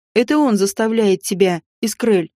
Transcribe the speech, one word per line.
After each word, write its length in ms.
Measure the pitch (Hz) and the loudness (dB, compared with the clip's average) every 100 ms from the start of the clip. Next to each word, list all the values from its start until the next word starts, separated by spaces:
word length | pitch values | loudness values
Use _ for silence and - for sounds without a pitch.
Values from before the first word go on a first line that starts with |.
| _ | _
Это 240 | - 247 302 | -2 0 2
он 200 | 285 208 | 2 2
заставляет 640 | 196 - 220 226 214 185 | -2 -2 -2 0 0 0
тебя, 400 | - 185 190 175 - - | -2 0 0 0 -8 -8
Искрель. 500 | 226 - 233 196 165 | -8 -4 0 0 -2